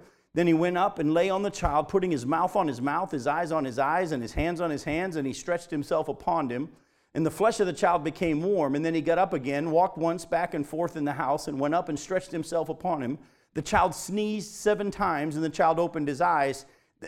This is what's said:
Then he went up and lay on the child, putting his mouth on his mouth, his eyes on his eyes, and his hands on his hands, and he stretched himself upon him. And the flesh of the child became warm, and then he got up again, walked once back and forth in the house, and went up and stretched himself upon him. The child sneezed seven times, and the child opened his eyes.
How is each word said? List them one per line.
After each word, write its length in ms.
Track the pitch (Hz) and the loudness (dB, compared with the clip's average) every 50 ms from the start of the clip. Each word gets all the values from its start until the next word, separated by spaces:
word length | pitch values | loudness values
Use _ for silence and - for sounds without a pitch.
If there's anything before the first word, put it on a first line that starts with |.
| - - _ _ _ _ - | -12 -20 _ _ _ _ -2
Then 140 | 160 175 170 | 2 4 4
he 60 | 165 | 4
went 240 | 160 170 175 180 180 | 4 4 2 2 2
up 220 | 185 156 - - | 2 0 0 0
and 140 | 156 147 156 | 0 2 4
lay 160 | 170 180 196 | 4 2 2
on 140 | 190 190 202 | 2 0 0
the 60 | 202 | -2
child, 380 | - - - 165 143 151 151 151 | -2 0 0 2 2 2 2 2
putting 240 | - 196 180 185 | 2 2 2 2
his 140 | 165 139 120 | 0 0 0
mouth 300 | 127 156 165 180 180 - | 0 0 2 2 2 2
on 120 | 208 180 151 | 2 0 0
his 140 | 131 117 | 0 -2
mouth, 300 | 123 143 147 170 190 180 | -2 -2 0 0 -2 -2
his 140 | - 143 117 | -4 -2 0
eyes 260 | 143 143 165 175 156 | 0 0 0 0 0
on 140 | 165 156 143 | 0 -2 -2
his 140 | 131 113 123 | -2 0 0
eyes, 320 | 135 143 156 175 190 160 | 2 2 2 2 0 0
and 100 | 156 127 | -2 -4
his 120 | 117 107 - | -4 -4 -2
hands 280 | - 147 170 175 160 | 0 0 0 0 -2
on 80 | 180 165 | -2 -2
his 140 | 147 131 - | -2 -4 -4
hands, 320 | 160 151 160 185 190 165 | -4 -2 -2 -2 -2 -2
and 100 | 156 139 | -2 -4
he 80 | 135 123 | -4 -4
stretched 380 | - - - 175 170 - - | -6 -4 -4 -4 -4 -4 -4
himself 360 | 165 151 143 - 175 160 156 - | -6 -4 -2 0 0 0 0 -2
upon 400 | 135 - - - 170 165 147 127 | -6 -4 -2 -2 0 0 0 -2
him. 200 | 120 123 147 170 - - _ _ _ _ _ _ - | -2 -4 -6 -8 -10 -16 _ _ _ _ _ _ -2
And 120 | - 160 | 0 0
the 60 | 156 | 0
flesh 280 | 156 - 196 220 - - | 2 2 2 2 4 2
of 80 | 202 180 | 0 0
the 60 | 160 | 0
child 300 | - - 180 170 170 143 | 2 4 4 4 2 0
became 400 | 160 147 - 190 165 156 147 165 | -2 -4 -2 0 0 0 0 0
warm, 320 | 190 208 185 156 135 135 | 0 2 2 2 2 0
and 80 | 147 156 | 0 0
then 100 | 165 165 | 0 0
he 80 | 160 | 0
got 160 | 143 156 165 165 | 2 2 2 4
up 160 | 190 180 190 | 2 2 0
again, 380 | 151 123 131 139 143 151 165 | -2 -2 -2 -2 -2 0 2
walked 260 | 156 165 180 190 185 160 | 4 4 4 2 2 0
once 280 | 160 165 170 180 - | -2 -2 -2 -2 -4
back 280 | - - 165 175 175 - | -2 -2 0 0 -2 -2
and 140 | 160 143 - | -4 -4 -4
forth 300 | - 156 175 156 - 160 | -4 -4 -4 -4 -2 -4
in 80 | 147 | -4
the 80 | 143 135 | -2 -2
house, 340 | 135 156 131 143 151 - - | -2 0 0 0 -2 -2 -4
and 120 | 143 131 | -4 -2
went 140 | 139 147 156 | 0 0 0
up 160 | 175 175 - | 0 0 -2
and 80 | 151 139 | -6 -8
stretched 340 | - - 185 185 185 - | -4 -4 -4 -4 -4 -4
himself 380 | - 165 156 - 175 165 156 156 | -6 -8 -6 -4 -2 -2 -2 -2
upon 320 | 156 156 - 180 170 147 | -4 -4 -4 -2 -2 -2
him. 160 | 127 120 143 151 - - _ _ _ _ - | -2 -4 -6 -6 -10 -16 _ _ _ _ -8
The 80 | 165 | -8
child 340 | 151 - 214 190 175 180 151 | -2 2 4 4 4 2 0
sneezed 580 | - - - 185 208 214 214 214 214 185 - - | -4 -8 -6 -2 -2 -2 -2 -2 -4 -6 -8 -12
seven 380 | - - 214 208 208 208 202 | -2 2 2 2 2 0 -4
times, 440 | 190 - 202 185 165 143 147 160 147 | -2 -2 -2 0 0 0 -2 -2 -2
and 80 | 151 160 | -2 -2
the 60 | 160 | -2
child 300 | 151 - 180 160 165 160 | 2 4 4 4 4 4
opened 300 | 175 165 - 165 151 143 | 0 0 -2 -2 -4 -2
his 120 | 143 127 | 0 2
eyes. 440 | 175 175 170 151 139 139 131 - - - _ _ _ _ _ _ - | 2 2 4 4 2 0 -2 -4 -10 -18 _ _ _ _ _ _ -18